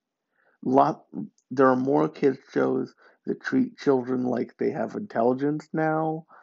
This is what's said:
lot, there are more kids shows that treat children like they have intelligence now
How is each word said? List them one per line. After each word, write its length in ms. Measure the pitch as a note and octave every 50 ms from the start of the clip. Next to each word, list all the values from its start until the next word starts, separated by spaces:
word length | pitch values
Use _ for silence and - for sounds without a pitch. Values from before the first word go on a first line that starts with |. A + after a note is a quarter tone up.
| _ _ _ _ _ _ _ _ _ _ _ _
lot, 420 | - B2 B2+ C3+ C#3+ D3 - - _ _ - D#2 - - _ _ _ _
there 180 | - C3+ C3+ C3
are 80 | B2+
more 320 | B2+ B2+ C3+ C#3+ D3+ D#3 D#3
kids 300 | - - D3 C#3 C3 C3+ - -
shows 420 | - C#3 C3+ C3 C3 C3 C3 - - _ _ _ _ _ _
that 140 | - - -
treat 380 | - - - C3 B2+ - - -
children 460 | - C#3+ C3+ B2+ A#2+ B2 C3 B2+ B2
like 320 | B2 A#2+ A#2+ - - - -
they 120 | A#2+ A#2
have 240 | - - A2+ A2 -
intelligence 760 | G#2+ G#2 - - A#2+ A2+ B2 B2+ C3 C#3+ D3 D3+ D#3 - -
now 540 | - D#3+ D#3+ D#3+ D#3 D#3 D#3+ D#3+ D#3 E3 D#3+ _ - -